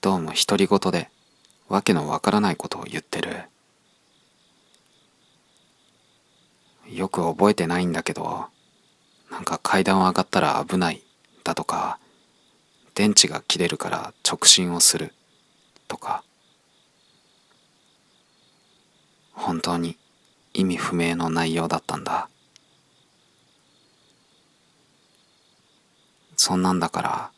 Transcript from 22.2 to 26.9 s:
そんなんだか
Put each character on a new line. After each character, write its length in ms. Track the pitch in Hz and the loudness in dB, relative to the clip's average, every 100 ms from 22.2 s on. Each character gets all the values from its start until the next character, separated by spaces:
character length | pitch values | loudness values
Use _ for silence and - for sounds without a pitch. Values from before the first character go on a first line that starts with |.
| - _ _ - _ _ _ _ _ _ _ _ _ _ _ _ _ _ _ _ _ _ _ _ _ _ _ _ _ _ _ _ _ _ _ _ _ _ _ _ _ - | -6 _ _ -20 _ _ _ _ _ _ _ _ _ _ _ _ _ _ _ _ _ _ _ _ _ _ _ _ _ _ _ _ _ _ _ _ _ _ _ _ _ 0
そ 220 | - 92 | 2 4
ん 40 | |
な 120 | 92 | 2
ん 60 | 92 | 2
だ 100 | |
か 120 | 82 | 0